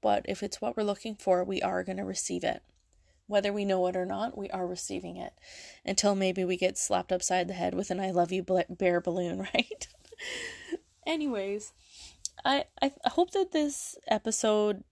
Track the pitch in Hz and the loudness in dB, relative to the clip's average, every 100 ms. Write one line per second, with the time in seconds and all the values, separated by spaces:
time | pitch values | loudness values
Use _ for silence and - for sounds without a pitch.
0 | 214 208 - 196 202 - 214 233 208 202 | 4 2 0 -4 -4 -4 -6 -2 -2 -2
1 | 226 208 - 185 185 190 190 180 180 190 | -6 -6 2 2 2 0 0 -2 -4 -6
2 | 196 190 - 175 - - _ _ _ _ | -6 -6 -4 -2 -2 -4 _ _ _ _
3 | _ _ _ 202 202 208 202 190 180 185 | _ _ _ 0 2 -2 0 2 2 0
4 | 185 196 226 233 196 190 180 180 - 190 | -2 -2 -4 -6 -8 -4 -4 -6 -6 -8
5 | 180 175 - _ - - - - - 190 | -8 -10 -12 _ -20 -20 -20 -14 -4 2
6 | 202 196 190 185 180 180 185 - - 190 | 4 4 2 2 0 2 0 0 0 0
7 | 180 185 - 185 175 180 180 175 - 185 | 0 -2 2 0 0 0 -2 0 -2 -2
8 | 190 180 170 185 180 185 - 175 185 175 | 0 2 2 0 0 0 0 2 4 4
9 | 175 175 175 185 196 - - 427 - - | 2 -2 -2 -4 -2 0 -2 -4 -14 -16
10 | - - - - - - - 330 _ _ | -20 -14 -10 -8 -10 -12 -10 -10 _ _
11 | - 320 294 226 196 202 208 _ - - | -2 0 0 0 -2 -4 -6 _ -20 -20
12 | - - - - - 277 - - 277 - | -20 -10 -10 -2 2 2 2 0 0 2
13 | - - 359 392 370 320 294 277 - - | 0 4 2 4 2 2 0 -2 -10 -10
14 | - 214 226 220 220 214 208 202 - | 0 2 2 0 4 4 4 0 -6